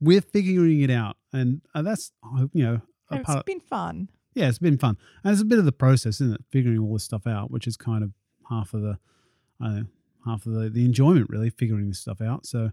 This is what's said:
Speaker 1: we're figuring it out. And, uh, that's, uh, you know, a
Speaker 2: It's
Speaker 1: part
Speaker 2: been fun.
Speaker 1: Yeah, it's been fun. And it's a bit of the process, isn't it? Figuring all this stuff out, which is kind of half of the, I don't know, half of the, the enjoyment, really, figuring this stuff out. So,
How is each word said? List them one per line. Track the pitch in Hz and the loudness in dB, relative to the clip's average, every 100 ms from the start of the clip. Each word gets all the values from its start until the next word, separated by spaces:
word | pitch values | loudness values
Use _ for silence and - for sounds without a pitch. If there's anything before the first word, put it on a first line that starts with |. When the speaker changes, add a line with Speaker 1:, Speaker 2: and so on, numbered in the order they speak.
Speaker 1:
we're | 151 196 | 4 4
figuring | - 202 190 185 165 151 | 4 -2 2 4 4 4
it | 139 | 4
out. | 120 104 - _ | 2 -2 -8 _
And, | 131 123 143 - | -2 0 -2 -4
uh, | 156 | -6
that's, | 175 220 - _ | -4 -4 -8 _
uh, | 117 127 135 | -6 -2 0
you | 165 | 2
know, | 117 117 - _ - | 0 0 -6 _ -10
a | 269 | -8
Speaker 2:
It's | 254 | -4
Speaker 1:
part | 143 - | -4 -4
Speaker 2:
been | 370 | -8
fun. | - 226 170 170 190 _ _ | -6 -6 -6 -8 -12 _ _
Speaker 1:
Yeah, | 262 139 | -2 0
it's | 117 | 2
been | 170 139 | 2 2
fun. | 131 104 _ _ | 0 -2 _ _
And | 196 | 0
it's | 202 | 0
a | 214 | 4
bit | 233 | 4
of | 160 | 4
the | |
process, | 127 131 131 117 101 | 4 4 4 2 -2
isn't | 131 | -2
it? | 104 - | -2 -2
Figuring | 135 123 113 | 0 2 0
all | 107 | 0
this | 107 | -4
stuff | - 107 120 | -4 -6 -4
out, | 104 117 | -6 -6
which | 127 117 | -6 -6
is | 110 | -8
kind | - 110 | -4 -2
of | 104 - _ _ - | -4 -8 _ _ -8
half | 113 104 | -8 -6
of | 110 | -6
the, | 104 98 _ _ _ _ _ - | -6 -8 _ _ _ _ _ -10
I | 113 | -6
don't | 104 | -6
know, | 107 _ _ _ | -8 _ _ _
half | 120 110 113 | -8 -8 -4
of | |
the, | 110 110 | -4 -2
the | 113 123 | 2 2
enjoyment, | 117 139 175 - | 4 6 4 2
really, | 107 113 | -2 -4
figuring | - 117 107 101 | -2 -2 -2 -2
this | 92 | -6
stuff | - 98 | -8 -6
out. | 113 127 - | -6 -6 -6
So, | 120 110 | -4 -4